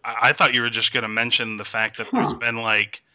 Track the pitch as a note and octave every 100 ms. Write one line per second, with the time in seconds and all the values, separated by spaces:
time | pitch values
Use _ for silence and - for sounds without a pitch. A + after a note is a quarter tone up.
0 | A#2 A2+ A#2+ C#3+ D3+ B2 A#2+ A2+ A2+ C3
1 | A2 A2 A#2 - A2+ G#2+ G2+ A2+ A2 -
2 | A2 - B2 A#2 A#2+ A#2 A2+ G#2+ G#2 -
3 | -